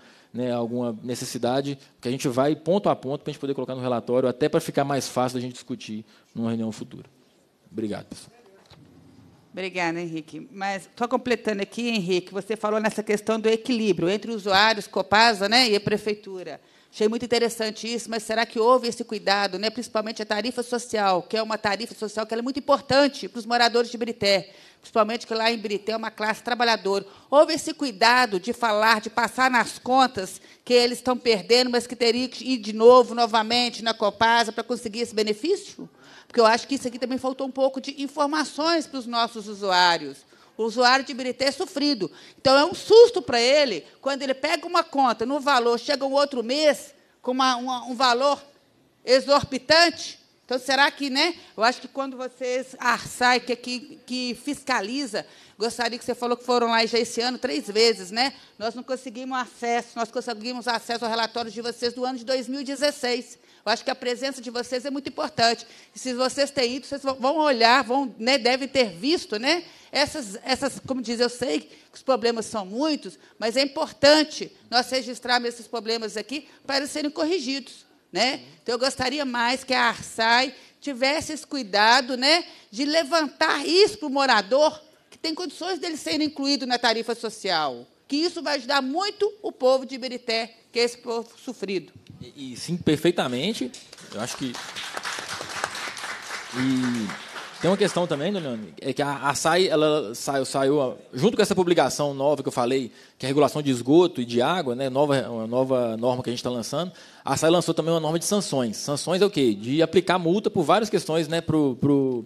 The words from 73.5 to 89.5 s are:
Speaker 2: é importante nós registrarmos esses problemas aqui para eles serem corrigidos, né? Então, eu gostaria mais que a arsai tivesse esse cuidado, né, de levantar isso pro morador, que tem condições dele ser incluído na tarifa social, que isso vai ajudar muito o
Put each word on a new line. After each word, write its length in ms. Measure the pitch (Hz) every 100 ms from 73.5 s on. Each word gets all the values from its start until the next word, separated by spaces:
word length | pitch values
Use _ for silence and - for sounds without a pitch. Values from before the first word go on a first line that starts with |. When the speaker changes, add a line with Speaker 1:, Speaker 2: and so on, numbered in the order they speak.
| 233
Speaker 2:
é 60 |
importante 880 | 277 302 294 - 277 302 302 - 185 _ -
nós 200 | 233 247
registrarmos 580 | 262 233 247 240 247 240
esses 180 | 233 214
problemas 480 | 233 220 226 220
aqui 320 | 202 208 285 - - -
para 100 | 277
eles 140 | 285
serem 200 | 294 294
corrigidos, 760 | 311 311 370 247 277 240 - _ _ _
né? 300 | 180 247 285 - -
Então, 120 | -
eu 40 | 233
gostaria 460 | 262 269 254 294
mais 400 | 277 240 233 254
que 80 | -
a 120 | 254
arsai 680 | 240 - - - 226 240 269 - - _
tivesse 540 | 285 247 262 311 302
esse 140 | 311 -
cuidado, 720 | 285 208 202 220 254 247 254
né, 260 | 277 339 330 - -
de 140 | 202
levantar 800 | 294 320 277 330 294 - 320 294 285
isso 300 | 359 415 -
pro 140 | 302
morador, 680 | 277 269 220 196 262 302 - - _ _
que 60 | -
tem 180 | 320
condições 440 | 320 349 - 339 349
dele 180 | 349 302
ser 240 | 320 311
incluído 460 | 302 294 277 277 254
na 120 | 247
tarifa 360 | 240 226 226
social, 720 | 226 220 - 190 165 147 120 127 _ -
que 100 | 285
isso 260 | 339 339
vai 140 | 294 294
ajudar 260 | 233 277
muito 500 | 262 311 403 403 415 415
o 100 | -